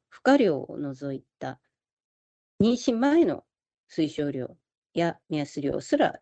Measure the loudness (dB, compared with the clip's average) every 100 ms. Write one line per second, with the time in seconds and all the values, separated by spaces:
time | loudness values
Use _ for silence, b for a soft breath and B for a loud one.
0 | _ -4 2 4 4 0 -6 -10 -10 -8
1 | -8 -10 -12 _ -12 -12 _ _ _ _
2 | _ _ _ _ _ _ 2 2 0 0
3 | 2 4 2 0 -10 _ _ _ _ -4
4 | -4 -2 -4 -4 -8 -12 _ _ _ -2
5 | -2 -2 _ -6 -4 -4 -4 -4 -2 2
6 | 2 -2